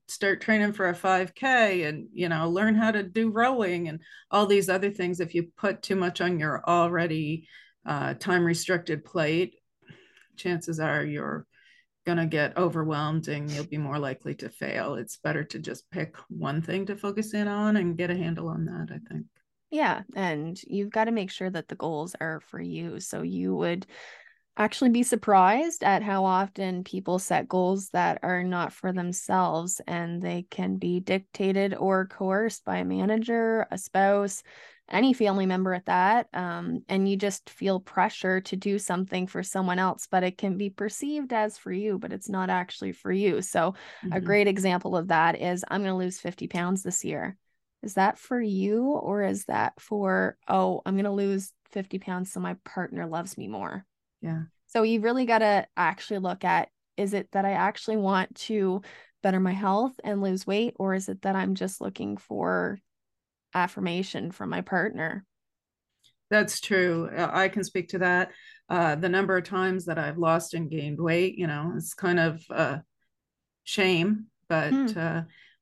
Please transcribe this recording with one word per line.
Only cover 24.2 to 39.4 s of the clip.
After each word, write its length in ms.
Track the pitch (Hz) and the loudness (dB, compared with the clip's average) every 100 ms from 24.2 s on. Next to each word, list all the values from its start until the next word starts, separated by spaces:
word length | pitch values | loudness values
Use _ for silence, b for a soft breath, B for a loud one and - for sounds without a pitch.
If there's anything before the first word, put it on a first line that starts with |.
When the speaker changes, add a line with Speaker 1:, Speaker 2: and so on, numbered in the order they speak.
| B B B - | B B B 0
Speaker 2:
actually 340 | 214 - 254 | 0 2 4
be 120 | 233 | 4
surprised 840 | 247 226 - 196 185 226 330 - | 4 2 6 8 8 6 2 0
at 180 | - 190 | 2 2
how 220 | 208 196 | 2 0
often 600 | 190 185 196 - 190 180 | 2 2 0 -4 -4 -4
people 340 | 185 185 190 180 | -6 -6 -2 -2
set 300 | - 165 - | 2 0 2
goals 420 | 185 180 190 190 | 2 2 2 0
that 280 | 180 175 160 | 0 2 0
are 200 | - 180 | 0 0
not 300 | 180 180 165 | 0 0 -2
for 200 | - 190 | -4 -4
themselves, 880 | 185 175 180 - 185 180 160 175 - - | -2 -4 -4 0 2 2 0 -2 -6 -4
and 340 | 170 170 170 | -4 -4 -4
they 240 | 180 175 180 | -4 -4 -6
can 260 | - 185 190 | -6 -4 -2
be 220 | 180 180 | 0 -2
dictated 760 | 190 190 190 - 190 190 196 | 0 -2 -2 -2 0 2 0
or 320 | - 196 190 190 | 0 2 2 0
coerced 580 | - 190 196 226 - | -4 0 2 0 -2
by 140 | - 180 | -4 -2
a 60 | |
manager, 840 | 180 185 190 220 226 233 226 226 - | -2 0 2 0 0 0 2 0 -2
a 80 | 190 | -6
spouse, 640 | - 190 196 202 202 - - B B B - | -2 2 4 4 0 -6 -14 B B B -4
any 220 | - 262 | 2 4
family 340 | 254 208 196 190 | 4 4 4 2
member 260 | 185 185 | 2 0
at 140 | 180 185 | -2 0
that. 420 | 180 190 233 - | 4 4 4 2
Um, 500 | - 180 170 175 165 - | -4 -4 -4 -6 -6 -2
and 200 | 190 196 | 2 2
you 80 | 196 | 2
just 320 | 202 190 - | 0 -4 -10
feel 300 | - 196 185 | -4 0 0
pressure 640 | 190 - 202 - 185 185 | -2 0 0 0 0 0
to 160 | 190 190 | -2 -4
do 200 | 202 202 | 0 -2
something 520 | - 180 190 185 185 | -2 -4 -2 -4 -4
for 160 | 180 | -6